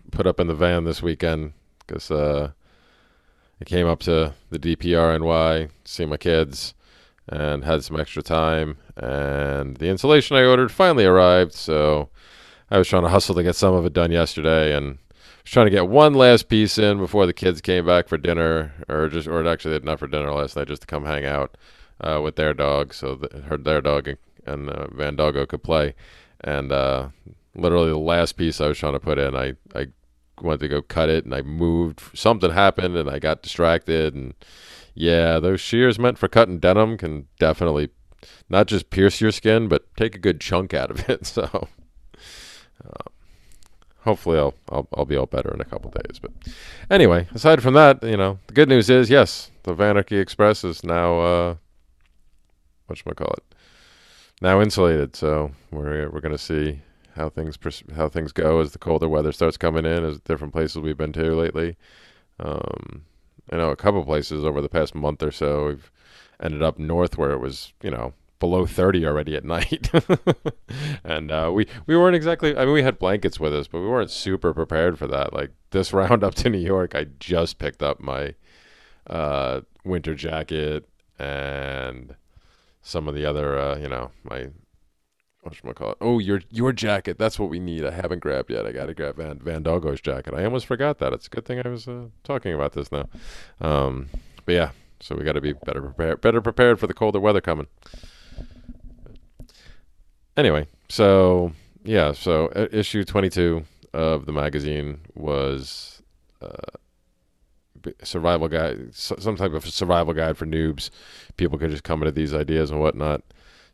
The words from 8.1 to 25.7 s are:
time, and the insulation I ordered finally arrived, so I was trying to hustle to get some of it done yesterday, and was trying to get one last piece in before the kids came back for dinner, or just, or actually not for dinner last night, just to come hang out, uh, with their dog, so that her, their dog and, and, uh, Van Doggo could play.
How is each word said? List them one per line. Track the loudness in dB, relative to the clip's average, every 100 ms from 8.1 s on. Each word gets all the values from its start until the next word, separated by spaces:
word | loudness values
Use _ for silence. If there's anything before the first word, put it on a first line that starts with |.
| -8
time, | -2 0 2 0 -2 -8 -16 -12
and | -6 -4 -4 -2 -4 -4 -6 -6
the | -4
insulation | 0 4 4 4 4
I |
ordered | 6 6 4
finally | 4 4 6
arrived, | 6 8 8 6 4
so | -2 -2 2 2 0 -4 -14 -20 -20 -20 -20 0
I | 2
was | 4
trying | 4
to | 4
hustle | 2 2 0
to |
get | 0
some | 2 4
of | 4 2
it |
done | 0 2
yesterday, | 2 0 0 2 2 2
and | 0 -4 -10 _ -20 -20 -20
was | 0
trying | 4 6
to |
get | 4 4
one | 8 8
last | 8 8 8 6
piece | 2 2 2
in | 2 2
before | 0 2
the | 2
kids | 2 0 0
came | 0 0 4
back | 4 2
for | -2
dinner, | 0 0 0 0 -4 -10 -6
or | -2 -2
just, | -2 -4
or | -2 0
actually | -2 -2 -4
not | -2 -6
for | -4
dinner | -4 -4
last | -4 -4 -6
night, | -8
just | -10
to | -8
come | -8
hang | -6 -4
out, | -4 -4 -4 -10 _ _ -20 -10
uh, | -4 -4
with | -4
their | -2 -2
dog, | 0 0 0 -4
so | -8 -10
that | -8 -10 -12
her, | -8 -6
their | -2 0
dog | 0 -2 -4
and, | -12 _ _
and, | -12 -10 -8
uh, | -10 -12
Van | -6 -6
Doggo | 0 0 0 -4
could | -6
play. | -2